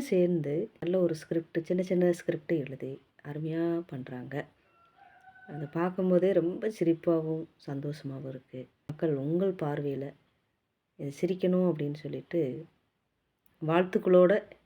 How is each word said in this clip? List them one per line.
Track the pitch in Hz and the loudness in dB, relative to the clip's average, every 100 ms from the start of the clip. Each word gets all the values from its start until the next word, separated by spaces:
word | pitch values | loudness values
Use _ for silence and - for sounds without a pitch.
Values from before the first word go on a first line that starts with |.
| 277 | 6
சேர்ந்து | 185 175 175 143 151 220 - | 4 4 2 0 -2 -4 -6
நல்ல | 170 185 | -2 2
ஒரு | 175 156 | 2 0
ஸ்கிரிப்ட், | - 170 165 170 165 | -4 -4 -2 -6 -2
சின்ன | 185 | -2
சின்ன | 185 180 180 175 | 0 2 4 2
ஸ்கிரிப்ட் | - 165 - 165 | -2 -6 -2 -4
எழுதி | 127 131 131 139 _ _ | -4 -8 -10 -12 _ _
அருமையா | 143 151 156 165 170 170 175 | -12 -8 -4 -2 -2 -2 -6
பண்றாங்க. | 135 127 127 127 135 147 _ _ _ _ _ - - 740 - - | -10 -10 -12 -8 -10 -10 _ _ _ _ _ -20 -20 -20 -20 -16
அதை | 147 151 | -12 -8
பார்க்கும்போதே | 165 180 185 185 180 185 180 | -2 -2 0 4 4 6 4
ரொம்ப | 165 190 220 214 | 2 -2 -6 0
சிரிப்பாவும் | 165 165 - 165 160 160 165 _ - | 2 2 2 0 0 -4 -6 _ -10
சந்தோஷமாவும் | 139 147 147 139 135 135 | -6 -6 -8 -10 -10 -10
இருக்கு. | 131 - 131 127 _ - | -12 -14 -16 -16 _ -14
மக்கள் | 151 165 143 139 | -4 -2 0 0
உங்கள் | 170 196 185 | 0 0 0
பார்வையில | 151 147 143 135 139 - _ _ _ _ _ _ _ - | -4 -2 -4 -4 -8 -12 _ _ _ _ _ _ _ -10
இது | 143 143 | -10 -4
சிரிக்கணும் | 175 185 185 180 180 | -2 0 2 4 2
அப்படின்னு | 156 143 147 147 | 2 -2 -4 -8
சொல்லிட்டு | 139 - 170 139 135 160 _ _ _ _ _ _ _ _ _ | -10 -4 -2 -2 -4 -12 _ _ _ _ _ _ _ _ _
வாழ்த்துக்களோட | 156 165 185 202 185 180 180 202 - - | 0 2 2 2 6 8 8 6 0 -16